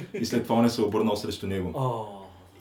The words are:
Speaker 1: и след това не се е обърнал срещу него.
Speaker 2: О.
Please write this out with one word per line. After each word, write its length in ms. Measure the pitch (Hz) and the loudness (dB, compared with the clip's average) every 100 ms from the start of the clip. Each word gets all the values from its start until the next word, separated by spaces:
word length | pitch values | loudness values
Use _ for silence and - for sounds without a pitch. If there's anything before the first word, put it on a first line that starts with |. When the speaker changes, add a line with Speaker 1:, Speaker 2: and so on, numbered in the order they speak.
| - | -8
Speaker 1:
и 120 | - 117 | -6 -2
след 160 | 120 | -2
това 200 | 113 117 | 2 4
не 80 | 117 | 4
се 100 | - | 4
е 40 | |
обърнал 320 | 104 107 110 104 | 2 2 2 0
срещу 300 | 107 98 95 | -2 -6 -4
него. 260 | 95 92 | -2 -2
Speaker 2:
О. 300 | 143 131 117 107 98 95 - - - | -2 -2 -2 -6 -12 -16 -20 -20 -6